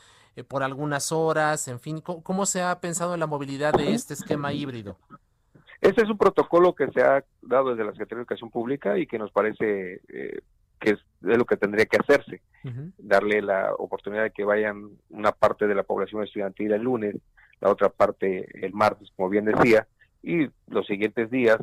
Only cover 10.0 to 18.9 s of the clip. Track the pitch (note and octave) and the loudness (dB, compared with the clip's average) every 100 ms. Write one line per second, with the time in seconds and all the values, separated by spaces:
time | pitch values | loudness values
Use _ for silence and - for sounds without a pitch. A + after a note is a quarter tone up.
10 | - B1+ B1 G1+ - _ _ _ A2 G#2 | -16 -12 -12 -12 -16 _ _ _ -2 -2
11 | _ _ F2 A#2 A#2+ G2+ G2+ G#2 G#2+ G#2 | _ _ 0 2 2 0 0 0 2 2
12 | - C#3+ - F2+ _ _ C3+ B2 D#3+ - | 4 2 2 -14 _ _ -14 -12 -14 -16
13 | G#2 G2 G#2 G#2+ G2+ F#2+ G2+ G2 G2 G2 | 0 2 4 0 0 0 0 -2 -6 -8
14 | - G#2 A2 - G2+ G#2 G#2+ G2+ G#2 G2 | -6 -4 -4 -2 0 2 0 -4 -12 -20
15 | _ G#2 G#2+ - G#2+ - G#2+ G2 F#2 G2+ | _ -2 -2 2 2 2 0 0 -2 -4
16 | F#2+ G#2+ G#2 G#2 G2 F#2+ G#2+ G#2 A#2+ B2 | -4 -6 -8 -6 -8 -6 -2 -2 -2 -2
17 | G#2 - - _ _ _ G2 G2+ G2 - | -4 -6 -14 _ _ _ 0 2 0 2
18 | G2+ - F#2+ F#2 - - A#2 G#2 G#2+ | 0 2 -4 -4 -8 -10 -10 0 0